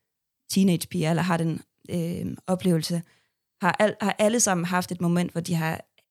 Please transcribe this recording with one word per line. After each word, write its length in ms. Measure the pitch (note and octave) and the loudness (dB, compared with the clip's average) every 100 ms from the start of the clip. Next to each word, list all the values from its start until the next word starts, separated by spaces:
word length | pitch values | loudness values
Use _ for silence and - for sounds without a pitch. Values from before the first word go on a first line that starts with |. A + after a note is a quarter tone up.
| _ _ _ _ - | _ _ _ _ -2
teenagepiger, 600 | - G3 E3 - F3+ D#3+ | 4 4 4 -2 -2 0
eller 120 | E3 | 0
har 140 | F3+ E3+ | 0 0
den, 260 | E3 D3+ - _ - | 0 -4 -10 _ -8
øh, 360 | F3 E3+ F3+ - - - | -6 -4 -6 -6 -8 -4
oplevelse, 560 | F#3 F#3 E3 D#3 E3+ - _ _ _ _ _ | 0 2 2 0 -4 -6 _ _ _ _ _
har 140 | F3+ - | -2 2
al-, 180 | G#3+ - | 0 0
har 160 | G3+ - | -2 2
alle 220 | G#3+ A#3+ | 2 2
sammen 240 | G#3+ F3+ | 2 0
haft 280 | E3+ F3+ F3+ | 0 -2 -2
et 80 | F3+ | -2
moment, 320 | E3+ F3 F3 | 0 0 -2
hvor 80 | E3+ | -4
de 140 | E3+ | -4
har, 260 | E3+ D#3+ - - _ _ | -2 -2 -4 -10 _ _